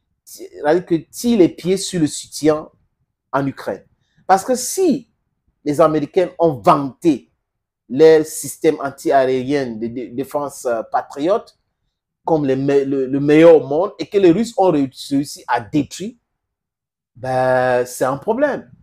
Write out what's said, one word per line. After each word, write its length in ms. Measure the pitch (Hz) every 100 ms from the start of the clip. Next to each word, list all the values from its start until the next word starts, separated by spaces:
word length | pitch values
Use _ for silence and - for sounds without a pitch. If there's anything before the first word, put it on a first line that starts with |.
| _ _ -
c'est-à-dire 600 | - 110 90 147 170 180
que 100 | 165
tirent 440 | - - 240 233
les 80 | 160
pieds 300 | - 170 190
sur 240 | - 180
le 60 | 147
soutien 600 | - - - 147 151 - _ _ _ _ _ _
en 160 | 135 139
Ukraine. 380 | - - 98 _ _ _ _ -
Parce 160 | 190
que 100 | 190 247
si 540 | - - 370 247 - _ _ _ _ _
les 160 | 143 143
Américains 520 | 160 156 143 - 175 -
ont 160 | 170 131
vanté 760 | 139 156 139 - 170 127 - _ _ _ _ _ -
les 380 | 127 160 156 156
systèmes 500 | - 139 - 160 147
anti-aériens 840 | 139 - 160 139 131 131 127 143 131
de, 200 | 110 113
de, 260 | 120 110
défense, 520 | 120 135 147 143 - 131
euh, 160 | 113 107
patriotes 640 | 131 - 139 151 220 - _ _ _ _ _ _ _ -
comme 200 | 160 139
les 120 | 131
me-, 260 | 139 139
le, 220 | 135 139 131
le 140 | 139
meilleur 420 | 143 151 165 160
au 20 | -
monde 280 | 147 202 -
et 100 | 160
que 100 | 208
les 140 | 185
Russes 220 | 165 233 -
ont 140 | 185
réussi 760 | 151 135 - - 139 147 - -
à 140 | 123
détruire, 540 | 104 151 127 - 196 - _ _ _ _ _ _ _ _ _ -
ben, 680 | 127 131 127 127 127 123 123
c'est 180 | -
un 140 | 135 139
problème. 520 | - 220 294 240 - _